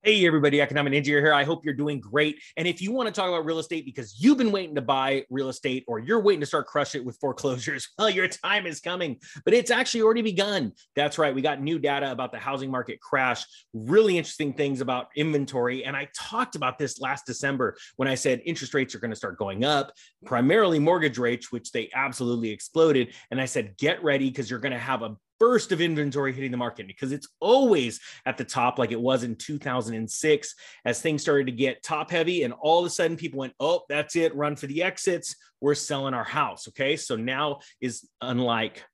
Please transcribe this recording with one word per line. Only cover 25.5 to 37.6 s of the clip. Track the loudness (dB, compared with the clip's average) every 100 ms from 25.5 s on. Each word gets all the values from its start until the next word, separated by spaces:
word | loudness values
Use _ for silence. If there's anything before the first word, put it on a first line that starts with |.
| 4 2
of | 0
inventory | 0 0 -2 -2 -2
hitting | -4 -6
the | -4
market," | -4 -6 -16
because | -8 -6
it's | -6 -10 _
always | 6 6 8 4 2 -4 -14 -8 -6
at | -6
the | -4
top | 0 0 2
like | -2
it | 0
was | 0 0
in | -2 -8
two | -8 -8
thousand | -4 -4 -4 -6
and | -6
six | -2 2 2 2 -16 -20 -8 -4
as | -2
things | -2 -2
started | 2 2 2
to |
get | 0 -2 -2
top | -6 -6 -2
heavy, | 0 0 0
and | -2
all | -2 4 4
of | 2
a |
sudden | 0 0 0
people | -8 -8
went, | -8 _
"Oh, | 0 0 0
that's | -4 -2 0
it, | 0 2
run | -2 -2
for | -6
the | -4
exits. | -4 -2 -2 -2 -6 -14 _ _
We're | 0 0
selling | -2 -4 -2
our | -4
house." | -2 -2 -2 -4 -16
Okay, | -4 -2 -2
so | -2 -4
now | -2 -2 -2 -4